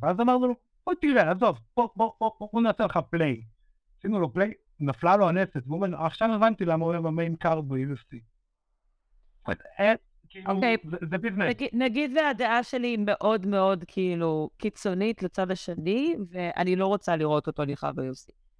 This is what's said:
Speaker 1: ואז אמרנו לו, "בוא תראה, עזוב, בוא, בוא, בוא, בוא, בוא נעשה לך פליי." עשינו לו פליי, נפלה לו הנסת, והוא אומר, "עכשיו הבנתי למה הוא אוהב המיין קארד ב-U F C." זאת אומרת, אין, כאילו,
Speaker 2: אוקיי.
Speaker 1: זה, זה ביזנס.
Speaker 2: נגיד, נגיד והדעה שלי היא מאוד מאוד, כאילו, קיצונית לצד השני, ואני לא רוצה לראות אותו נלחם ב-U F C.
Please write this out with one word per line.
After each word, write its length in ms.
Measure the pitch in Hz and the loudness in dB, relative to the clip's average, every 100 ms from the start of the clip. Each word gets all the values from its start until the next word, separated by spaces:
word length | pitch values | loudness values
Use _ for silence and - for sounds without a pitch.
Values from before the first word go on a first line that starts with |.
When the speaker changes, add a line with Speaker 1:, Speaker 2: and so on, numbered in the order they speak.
Speaker 1:
ואז 180 | 147 185 | -2 2
אמרנו 280 | 240 254 254 | 2 4 2
לו, 60 | 240 _ _ - | -2 _ _ -4
"בוא 80 | 359 | 0
תראה, 300 | 294 247 160 | 4 4 4
עזוב, 280 | 185 226 131 - - | 2 0 0 -4 -2
בוא, 120 | 233 190 | -2 0
בוא, 160 | 226 - | -4 -2
בוא, 120 | 220 - | -6 -6
בוא, 100 | 214 | -6
בוא 80 | 226 | 0
נעשה 240 | 226 214 220 | 2 2 0
לך 120 | 175 | 0
פליי." 440 | - 165 156 113 113 _ _ _ _ _ | -2 0 0 -2 -8 _ _ _ _ _
עשינו 200 | 196 214 | -4 0
לו 140 | 160 | 0
פליי, 200 | 175 208 - _ _ | 0 0 -2 _ _
נפלה 380 | 143 - 170 202 | -4 0 4 4
לו 120 | 185 | 4
הנסת, 340 | 175 185 143 127 | 2 0 -4 -6
והוא 100 | 165 | -4
אומר, 300 | 196 151 156 | -4 -2 -4
"עכשיו 280 | - 226 | 0 0
הבנתי 320 | 214 226 214 175 | 2 2 2 0
למה 200 | 160 165 | 0 0
הוא 80 | |
אוהב 120 | 170 165 | -2 -2
המיין 300 | 160 165 165 | -2 -2 -2
קארד 320 | 170 160 139 | 0 0 -2
ב-U 80 | 131 | -4
F 260 | 139 135 | -4 -6
C." 140 | - 120 | -12 -18
זאת 1300 | 113 _ _ _ _ _ _ _ _ _ _ _ - | -20 _ _ _ _ _ _ _ _ _ _ _ -8
אומרת, 140 | - - - | -8 -8 0
אין, 200 | 202 226 - _ _ | 2 2 -4 _ _
כאילו, 220 | 190 190 | -10 -2
Speaker 2:
אוקיי. 260 | 196 247 226 | 0 2 0
Speaker 1:
זה, 140 | 151 175 165 | -2 -8 -4
זה 80 | 180 | -4
ביזנס. 320 | 226 190 208 | -4 -2 -2
Speaker 2:
נגיד, 200 | 240 277 | -2 -2
נגיד 380 | 233 262 226 294 285 | 0 0 0 0 0
והדעה 480 | 302 220 220 233 | 0 0 0 0
שלי 240 | 233 254 240 | -2 -4 -2
היא 120 | 226 208 | -2 -2
מאוד 400 | - 208 220 190 | 0 2 0 0
מאוד, 380 | 202 190 190 175 | 2 2 2 -4
כאילו, 640 | - 180 170 165 156 151 - | -4 -2 0 0 0 -4 -6
קיצונית 680 | 214 - 202 180 214 226 | -8 -4 -4 0 -2 -2
לצד 280 | 185 - 185 | -4 -4 -2
השני, 640 | 190 - 170 160 226 311 339 180 | -4 -6 -6 -2 0 0 -4 -6
ואני 460 | 180 175 - 185 185 | -6 -6 0 2 2
לא 120 | 190 | 2
רוצה 280 | 202 - 165 | 0 0 0
לראות 320 | 151 151 156 | 2 2 0
אותו 180 | 151 143 | -4 -4
נלחם 300 | 139 147 135 | -4 -6 -6
ב-U 60 | |
F 280 | 131 131 - | -8 -8 -16
C. 20 | _ _ _ | _ _ _